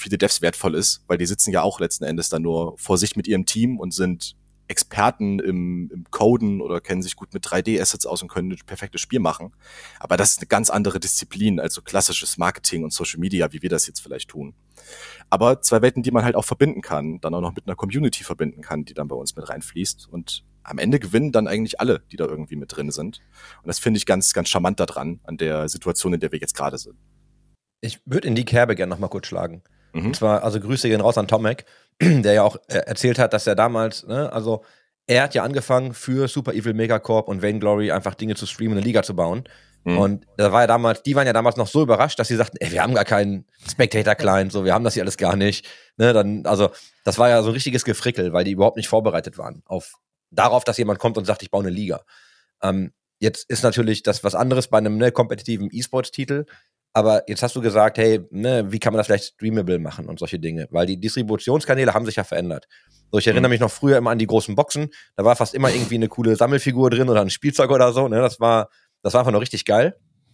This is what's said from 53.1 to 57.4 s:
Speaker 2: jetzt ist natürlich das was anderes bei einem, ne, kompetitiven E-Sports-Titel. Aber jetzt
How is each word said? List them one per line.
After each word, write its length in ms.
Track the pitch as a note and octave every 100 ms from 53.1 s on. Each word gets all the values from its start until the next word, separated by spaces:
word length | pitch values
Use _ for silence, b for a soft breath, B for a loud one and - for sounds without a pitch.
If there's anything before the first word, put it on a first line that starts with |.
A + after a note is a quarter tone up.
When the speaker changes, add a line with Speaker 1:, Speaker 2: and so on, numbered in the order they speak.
| -
Speaker 2:
jetzt 300 | G#2+ - -
ist 140 | A#2+
natürlich 400 | B2 A#2+ A2 G#2+
das 200 | - G2+
was 120 | G2+ F2+
anderes 320 | B2+ C3 -
bei 100 | G#2+
einem, 200 | G#2+ G#2+
ne, 140 | A#2+
kompetitiven 580 | - A2+ G#2+ - A2 G2+
E-Sports-Titel. 760 | A2+ B2 C3 B2 - C3+ C#3+ D3+ b b _ _
Aber 300 | A2+ G#2+ G#2+ -
jetzt 120 | G#2